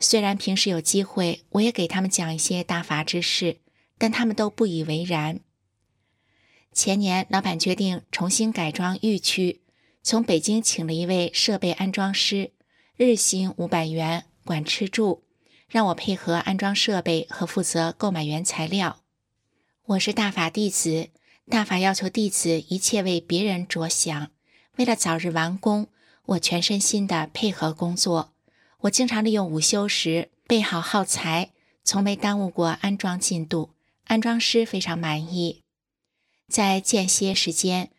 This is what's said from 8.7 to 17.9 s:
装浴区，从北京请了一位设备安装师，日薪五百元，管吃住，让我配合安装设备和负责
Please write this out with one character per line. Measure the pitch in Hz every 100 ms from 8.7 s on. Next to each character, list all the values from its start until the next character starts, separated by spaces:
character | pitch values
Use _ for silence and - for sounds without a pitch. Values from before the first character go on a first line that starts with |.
装 | 147 180 190
浴 | 220 196
区， | - - 180 - _ _ _ _
从 | - 226
北 | 233 165
京 | 175 214
请 | 220 - 160
了 |
一 | 160 175
位 | 185 175
设 | - - 196
备 | 175
安 | - 190
装 | 190 196
师， | 196 - 202 190 _ _ _ _ -
日 | 247 220
薪 | - 185 185 -
五 | 175
百 | 170 160
元， | 160 160 170 - _
管 | - 160
吃 | 151 - 196
住， | - 208 - _ _ _ _ _
让 | 226 202
我 |
配 | 170 -
合 | 185 -
安 | 170 - 190
装 | 196 202
设 | - 190
备 | 175 160 -
和 | - 170
负 | -
责 | 175 165 165